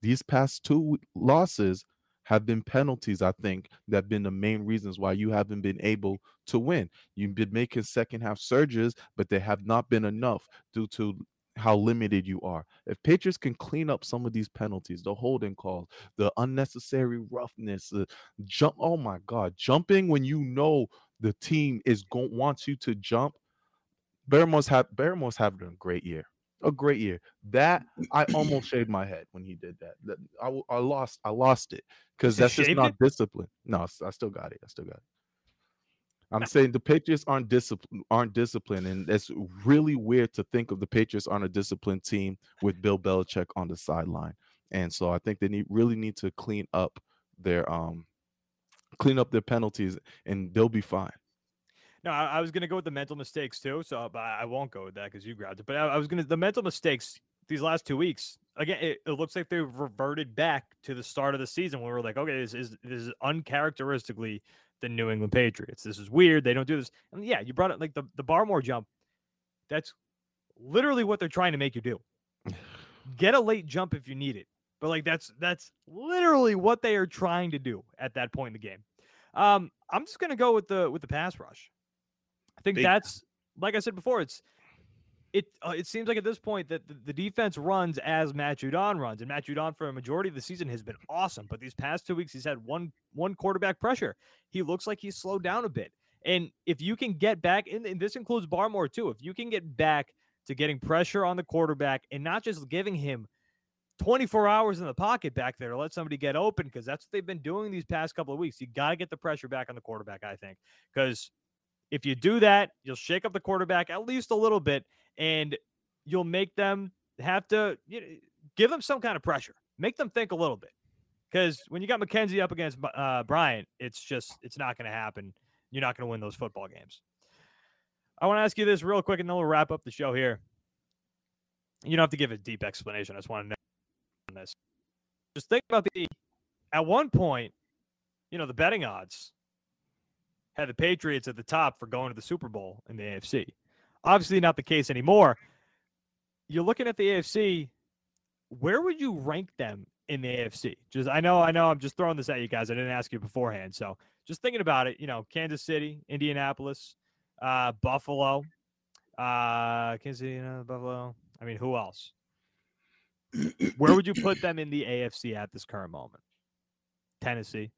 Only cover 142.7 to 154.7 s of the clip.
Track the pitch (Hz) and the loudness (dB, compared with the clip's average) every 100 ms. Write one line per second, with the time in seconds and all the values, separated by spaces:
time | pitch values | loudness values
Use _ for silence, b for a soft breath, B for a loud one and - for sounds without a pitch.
142.7 | 95 _ 113 104 98 - 135 98 - _ | -16 _ -12 -10 -10 -4 -4 -4 -12 _
143.7 | _ _ _ - 196 156 190 170 160 - | _ _ _ 6 6 6 4 4 2 2
144.7 | 156 139 127 131 208 165 117 b b b | 0 2 0 6 10 10 8 b b b
145.7 | b b _ _ _ _ _ _ 151 175 | b b _ _ _ _ _ _ -2 2
146.7 | 226 240 226 196 196 160 - 208 175 143 | 2 0 2 2 2 0 2 2 2 -4
147.7 | _ _ _ _ _ _ _ _ 127 139 | _ _ _ _ _ _ _ _ -4 0
148.7 | 220 349 320 277 180 135 156 190 _ 117 | 2 2 -2 -4 -4 -4 -4 -6 _ -8
149.7 | 101 98 _ _ 143 127 123 117 - 123 | -8 -14 _ _ -6 -4 -4 -4 -6 -8
150.7 | - _ 131 131 143 170 180 165 165 165 | -8 _ -4 0 2 6 6 6 6 6
151.7 | 151 135 - 175 160 127 135 120 117 113 | 4 -2 -2 -2 -2 -4 -4 -2 -2 -2
152.7 | 117 127 123 120 117 104 - 123 104 95 | -2 -2 -4 -4 -8 -8 -2 -2 -2 -10
153.7 | 95 101 95 _ _ _ 165 247 240 170 | -10 -10 -10 _ _ _ -6 -4 -2 2